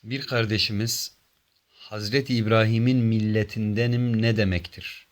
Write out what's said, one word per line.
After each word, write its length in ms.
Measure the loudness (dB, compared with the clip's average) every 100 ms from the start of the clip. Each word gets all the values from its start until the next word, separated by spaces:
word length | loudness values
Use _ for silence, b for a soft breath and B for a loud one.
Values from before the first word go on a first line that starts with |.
Bir 240 | -8 -10 -4
kardeşimiz, 840 | -2 0 0 -2 -2 -4 -4 -8 _ _ _ _ _ _
"Hazreti 680 | _ -14 -10 -2 -2 0 0
İbrahim'in 640 | 4 4 4 4 4 4
milletindenim 1200 | 2 2 2 0 -2 -2 -2 0 0 0 0 2
ne 160 | 2 2
demektir? 680 | 2 0 -4 -16 -16 -18 _